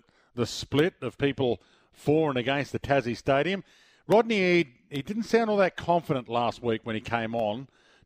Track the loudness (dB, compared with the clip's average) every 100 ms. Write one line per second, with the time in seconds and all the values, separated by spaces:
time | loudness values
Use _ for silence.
0 | _ _ _ -6 -4 -4 -2 0 0 -2
1 | -10 -2 -4 0 -2 -2 _ _ _ _
2 | 0 2 2 -2 -2 -2 -4 -8 0 0
3 | 0 -4 0 0 0 -4 -8 _ _ _
4 | 4 4 4 2 4 2 0 _ _ -10
5 | -6 -8 0 2 2 2 2 0 0 0
6 | 0 -4 -2 -2 -2 -2 -2 -2 -4 -8
7 | -4 -4 -2 -2 -4 -4 -12 _ _ _